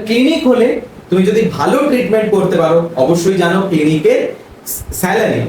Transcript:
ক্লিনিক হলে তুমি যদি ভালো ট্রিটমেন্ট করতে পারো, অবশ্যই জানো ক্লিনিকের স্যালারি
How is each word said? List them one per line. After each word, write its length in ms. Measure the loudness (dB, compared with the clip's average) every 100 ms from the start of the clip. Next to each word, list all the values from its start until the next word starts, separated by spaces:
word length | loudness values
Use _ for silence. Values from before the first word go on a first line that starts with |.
| 0
ক্লিনিক 420 | 2 2 2 2
হলে 340 | 2 2 0 -8 -18 -2
তুমি 140 | 0
যদি 180 | 2 2
ভালো 360 | 0 0 0 0 0
ট্রিটমেন্ট 440 | 0 0 0 0
করতে 260 | 0 0 0
পারো, 320 | 2 0 0 -2
অবশ্যই 380 | 0 2 0
জানো 280 | 0 0 0
ক্লিনিকের 760 | 0 0 0 2 2 0 -2 -8 -18 -18 -14 -12 -10
স্যালারি 480 | -6 -2 0 0 -2